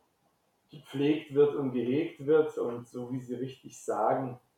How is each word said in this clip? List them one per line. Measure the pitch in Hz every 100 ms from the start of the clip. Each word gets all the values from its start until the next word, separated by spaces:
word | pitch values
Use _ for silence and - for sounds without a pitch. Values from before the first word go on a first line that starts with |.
| _ _ _ _ _ _ _
gepflegt | 151 - 139 143 156 -
wird | 139 143 151
und | 131
gehegt | 123 120 143 165 -
wird. | 139 156 151 -
Und | 120 120 120
so | 123 123
wie | 131
Sie | 123
richtig | 123 131 - 135 -
sagen, | - 104 113 135 131 123 _